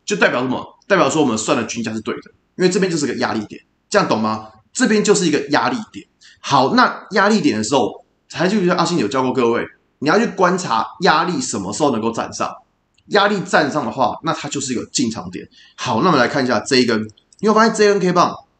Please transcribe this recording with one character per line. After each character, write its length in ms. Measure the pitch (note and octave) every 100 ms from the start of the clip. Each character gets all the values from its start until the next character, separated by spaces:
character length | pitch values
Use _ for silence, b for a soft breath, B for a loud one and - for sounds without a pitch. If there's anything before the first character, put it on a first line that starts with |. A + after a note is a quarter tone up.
就 120 | - G3+
代 140 | G3
表 120 | B2
什 60 | B2+
么？ 320 | A2+ - _ -
代 100 | F#3+
表 120 | C#3
说 120 | D#3+
我 60 | C3+
们 100 | A2
算 200 | - C3+
的 60 | A2
均 180 | A#2
价 100 | A2+
是 60 | A2
对 140 | - -
的， 160 | - _ _ -
因 80 |
为 60 | F#3
这 100 | F#3
边 120 | F#3
就 60 | E3
是 80 | C3+
个 100 | A#2+
压 180 | A2+
力 100 | A2 G#2
点， 160 | - _ _ _
这 100 | G3+
样 80 | E3+
懂 120 | A2
吗？ 300 | G#2+ A2 - - _
这 140 | - B3
边 160 | G#3+
就 100 | G#3+
是 140 | F#3 E3+
一 40 |
个 160 | C#3+ -
压 200 | C#3 B2
力 80 | B2 A2
点。 160 | G2+ - _ b b
好， 340 | - C3+ C3
那 320 | B3 A3+ - -
压 180 | G3+ G3+
力 120 | G#3+
点 160 | D3 G#2+
的 60 |
时 120 | A2 C#3
候， 300 | G2 - _ _ _
还 160 | C#3 F3
记 80 | G#3+
不 60 |
记 60 | F3
得 80 | -
阿 80 |
信 140 | C3+ E3+
有 100 | G#2
教 140 | C3
过 100 | B2+
各 180 | B2 A#2
位， 140 | G#2 - _ _ _
你 80 | C3+
要 100 | G3+
去 80 | A#3
观 300 | F#3 F3+ F#3
察 300 | B2+ A2+ - -
压 240 | F3 D#3 F3
力 140 | D3
什 220 | - A2
么 100 | F#2
时 100 | G#2+
候 80 | C#3+
能 100 | A2+
够 100 | A2+
站 200 | A#2 -
上， 200 | - - - _ _ _ _ -
压 200 | G3+ G3+
力 120 | G3+
站 280 | - F#3+ D3
上 160 | D3 A2+
的 60 |
话， 260 | B2 A#2 -
那 100 | D#3+
它 140 | - -
就 140 | C#3+
是 120 | A#2+
一 20 | A2+
个 100 | -
进 260 | - A#2
场 180 | A2 F2+
点。 180 | E2+ - b b -
好， 260 | C3 A2+
那 60 | F3+
我 40 |
们 80 | C#3+
来 80 | A#2
看 160 | C#3+
一 40 | B2+
下 120 | G#2+
这 180 | - B2+
一 80 | A#2
根， 220 | A2 G#2+ - _ _
你 80 | G#3+
会 60 |
发 120 | G#3+ A3+
现 100 | A3
这 120 | G#3
根 100 | G3+
K 140 | F3+
棒， 200 | F3 D#3 - -